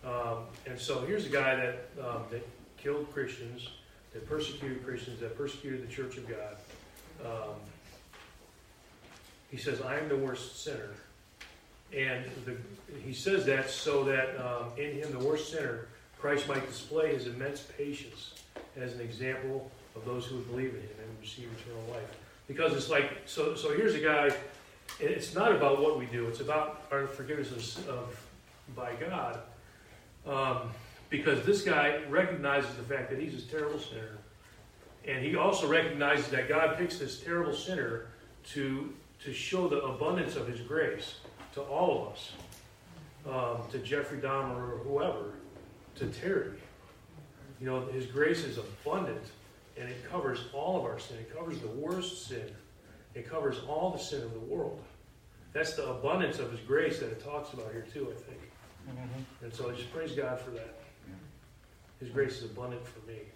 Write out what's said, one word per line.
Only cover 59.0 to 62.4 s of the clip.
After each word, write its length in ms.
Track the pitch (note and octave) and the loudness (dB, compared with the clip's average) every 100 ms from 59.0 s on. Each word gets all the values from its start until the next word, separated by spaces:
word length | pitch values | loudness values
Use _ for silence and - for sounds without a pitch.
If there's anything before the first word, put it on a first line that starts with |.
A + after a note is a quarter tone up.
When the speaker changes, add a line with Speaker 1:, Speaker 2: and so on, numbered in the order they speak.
| B2 C3 C3 - | -8 -8 -10 -12
Speaker 1:
And 100 | A#2 | -12
so 160 | A2+ B2 | -4 -4
I 40 | |
just 180 | B2 B2 | -4 -6
praise 200 | D#3+ D#3 | -6 -4
God 280 | B2+ B2+ B2 | -2 -2 -2
for 100 | C3 | -6
that. 240 | A2+ A2+ - - - - F#2 - - - - - - - - | -8 -10 -14 -18 -18 -16 -14 -16 -18 -20 -20 -20 -20 -20 -12
His 100 | A#2+ | -2
grace 280 | B2+ B2+ | 2 2
is 120 | - | 2